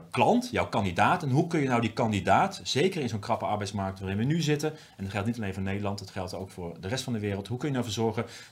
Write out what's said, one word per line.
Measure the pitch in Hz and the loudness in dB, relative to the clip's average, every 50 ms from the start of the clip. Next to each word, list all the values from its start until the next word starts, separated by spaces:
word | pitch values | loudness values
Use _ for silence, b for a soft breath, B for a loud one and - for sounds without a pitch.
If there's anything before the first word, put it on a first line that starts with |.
| - - | -8 -2
klant, | - 123 120 151 220 247 240 - | 2 4 4 6 6 4 2 0
jouw | 110 92 87 - | 0 0 0 2
kandidaat? | - 120 98 92 85 101 104 127 170 170 | 0 0 0 0 2 4 4 4 4 2
En | 160 139 | 2 2
hoe | 123 147 170 | 2 2 2
kun | 170 - 160 | 2 2 0
je | 139 131 | 2 2
nou | 123 117 | 2 2
die | 120 123 | 2 0
kandidaat, | - - 123 113 107 98 85 98 95 127 180 196 - - | 0 0 2 2 2 2 4 6 6 6 6 4 0 -6
zeker | 92 - - 127 165 190 190 165 | -6 -2 0 2 2 2 0 -2
in | 135 113 | -2 -2
zo'n | 110 101 | -4 -4
krappe | - - 110 - - | -2 -2 -2 0 0
arbeidsmarkt | 90 104 104 104 98 - 101 95 95 95 98 | 0 0 -2 -2 -4 -2 -2 -4 -4 -4 -4
waarin | 98 95 98 104 | -4 -4 -2 0
we | 117 | 0
nu | 139 160 175 | 2 2 2
zitten, | 151 147 151 147 156 156 | 2 2 2 2 0 -2
en | 147 - - - - - 98 | -4 -6 -12 -20 -12 -8 -8
dat | 95 | -4
geldt | 104 104 98 | -2 -2 0
niet | 117 117 | 0 -2
alleen | 120 107 95 92 | -2 -4 -4 -4
voor | 98 | -4
Nederland, | 95 95 98 104 101 98 101 98 | -2 -2 -2 -2 -2 -2 -4 -4
dat | 98 - | -8 -10
geldt | - 101 92 90 92 | -8 -8 -8 -6 -8
ook | 90 98 95 | -8 -10 -10
voor | - 92 87 85 85 85 | -10 -10 -10 -10 -10 -8
de | 85 95 | -6 -4
rest | 123 127 - | -4 -4 -4
van | 131 | -4
de | 117 107 | -4 -2
wereld, | 104 104 98 95 98 - | -2 -2 -2 -4 -4 -6
hoe | 120 123 | -6 -4
kun | - 151 | -4 -2
je | 135 | -2
nou | 123 117 | -2 -2
ervoor | 113 101 117 113 | -2 -2 0 0
zorgen | 113 107 117 110 B B B B B | 0 0 -2 -4 B B B B B